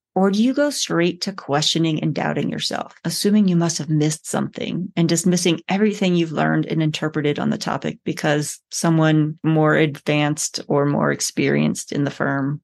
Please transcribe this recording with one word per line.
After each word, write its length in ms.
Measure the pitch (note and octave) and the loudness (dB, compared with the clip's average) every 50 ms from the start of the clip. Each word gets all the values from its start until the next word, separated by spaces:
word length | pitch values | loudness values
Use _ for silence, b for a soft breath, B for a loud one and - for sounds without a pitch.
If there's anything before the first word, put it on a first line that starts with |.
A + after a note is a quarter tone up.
| _ _ - | _ _ 0
Or 160 | F#3 F#3+ G3 | 2 2 2
do 100 | G3 G#3 | 2 2
you 120 | A3+ C4 C4 | 2 2 2
go 160 | C#4+ D4 D4 | 2 0 0
straight 500 | C#4 - - - E3 E3+ E3+ F3 F3 F3 - | -2 -4 -4 -2 0 0 0 0 0 -4 -6
to 100 | G3 F#3+ | -8 -8
questioning 680 | F#3+ - - C#3 D3 D3+ - - E3 E3 D#3+ D#3 - | -8 -6 -2 0 0 0 0 0 2 0 0 0 0
and 140 | E3 D#3+ C3+ | -2 -2 -2
doubting 340 | F3 - D3+ D3+ D3+ - - | -2 -2 -2 -2 -2 -2 -2
yourself, 440 | D#3 D#3 - - - - - - - - - | -4 -4 -4 -4 -4 -6 -8 -8 -10 -10 -8
assuming 460 | E3+ E3 - - G#3 G#3 G#3+ G#3 F#3 | -6 -4 -2 0 2 4 4 4 4
you 80 | F3 E3+ | 4 2
must 200 | E3+ E3+ E3 - | 2 2 0 -2
have 120 | D3 D#3 | -2 -2
missed 360 | D#3 D3+ D3 D#3 D#3 - - | 0 2 2 0 0 -4 -6
something 640 | - - C#3+ C#3 - - - - - - D#3+ F#3 - - | -6 -4 -4 -4 -4 -6 -8 -8 -6 -6 -6 -6 -4 -2
and 140 | - E3+ E3 | 0 2 2
dismissing 500 | E3+ E3 - F#3 F3+ F3+ F3 F#3 E3 D#3 - - | 2 2 2 2 2 2 2 2 0 0 -2 -2
everything 480 | F#3+ G3 G#3+ G#3+ G3+ - G3 F#3 F3+ | 0 2 2 0 0 0 0 2 2
you've 160 | F3 E3+ E3 | 2 0 0
learned 340 | D3 C#3+ D#3 D#3 D#3 D#3 D3+ | 0 0 0 2 2 0 0
and 160 | - - D#3+ | 0 0 0
interpreted 580 | D#3+ D#3 D#3 - - D#3 D#3 D#3 D3 D3 C#3+ - | 0 0 0 -2 -4 -4 -2 -2 0 0 0 0
on 100 | C#3 D3 | 0 -2
the 80 | D3 - | -2 -2
topic 420 | - - - - - D#3 D#3 - - | -4 -4 -4 -4 -4 -6 -8 -6 -6
because 520 | - - - - D#3 D3 D3+ D3 - - - _ _ | -8 -6 -2 0 0 0 0 0 -4 -8 -12 _ _
someone 680 | - - - E3+ E3 D#3+ D#3 D#3 D#3 D#3 D3+ D3+ D#3 - - | -6 -2 0 2 4 4 4 4 4 4 2 0 -2 -2 0
more 320 | D#3 D#3+ D#3 D#3 D3+ D3+ | 0 2 4 4 4 4
advanced 840 | D3+ D#3+ D#3 C#3 - - - D3+ D3 D3 D3 D3+ - - - - - - - | 4 2 0 0 -4 -2 -2 0 0 2 0 -2 -2 -4 -6 -6 -8 -4 -2
or 160 | D3 C#3+ C#3+ | 0 0 2
more 260 | C#3+ C#3+ - D3 C#3+ | 2 0 0 0 0
experienced 800 | C#3 C#3 - - - - C#3 C#3 C#3+ - - - - - - - | 0 -2 -4 -6 -2 -2 0 2 2 2 2 0 0 -4 -6 -6
in 140 | - C#3+ C#3+ | -4 -2 -2
the 40 | C#3 | -2
firm 520 | - - C#3 C#3 C#3 C#3 C3+ C#3 D3 D3+ | -2 -4 -4 -2 -2 -2 -2 -4 -4 -6